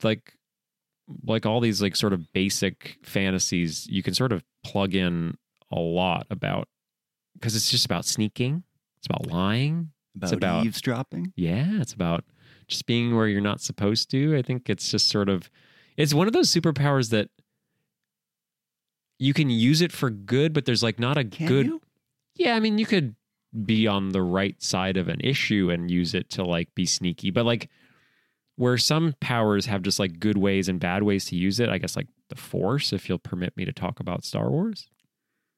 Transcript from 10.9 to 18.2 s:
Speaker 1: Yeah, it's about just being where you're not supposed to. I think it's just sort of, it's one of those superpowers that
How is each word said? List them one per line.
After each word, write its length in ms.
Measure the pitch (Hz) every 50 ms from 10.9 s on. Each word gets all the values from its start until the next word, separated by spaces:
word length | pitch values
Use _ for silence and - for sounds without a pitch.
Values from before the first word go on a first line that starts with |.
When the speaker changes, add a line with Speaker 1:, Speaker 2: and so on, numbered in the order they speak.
| 120 117 131 - - 170 175 185 -
Speaker 1:
Yeah, 460 | - 87 82 85 110 143 185 214 208
it's 140 | 131 - -
about 300 | - 87 85 85 85 - _ _ _ _ - - - - -
just 160 | - - -
being 320 | - 120 120 117 120 117
where 100 | 113 110
you're 140 | 107 101 101
not 220 | 101 104 104 - -
supposed 480 | - - - 104 101 110 110 - -
to. 260 | - 135 143 151 156
I 60 | 139 127
think 260 | - 131 123 - -
it's 220 | 104 - - -
just 180 | - 104 - -
sort 220 | - 107 101 98
of, 200 | 98 90 85 - _ _ _ _ _ _ _ _ -
it's 160 | - 151 147 147
one 140 | 147 180
of 80 | 214 233
those 160 | 359 339 185 -
superpowers 560 | 170 160 170 147 143 143 147 143 135 127 110
that 200 | 113 107 104 - _ _ _ _ _ _ _ _ _ _ _ _ _ _ _ _ _ _